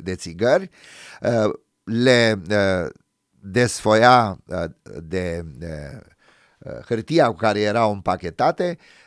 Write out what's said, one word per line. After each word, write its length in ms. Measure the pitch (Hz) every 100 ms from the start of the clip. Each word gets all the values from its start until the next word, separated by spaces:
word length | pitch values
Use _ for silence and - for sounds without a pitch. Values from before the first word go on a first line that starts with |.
de 120 | 87
țigări, 560 | 92 80 87 117 165 190 _ - - - -
eh, 300 | - 117 107 - _ _
le, 580 | - 113 127 123 113 104 87
eh, 380 | 104 98 92 82 - _ _ _ _
desfoia, 960 | 98 101 123 - 110 110 120 123 110 95 -
eh, 160 | 90 82 - - -
de, 420 | 82 92 90 85 82 65
eh, 540 | 82 78 71 123 - _ _ _ _ _ - - -
hârtia 400 | 113 113 160 127
cu 100 | 104
care 240 | 113 104
erau 320 | 104 110 110
împachetate, 840 | 101 92 92 87 - 139 165 180 165 _ _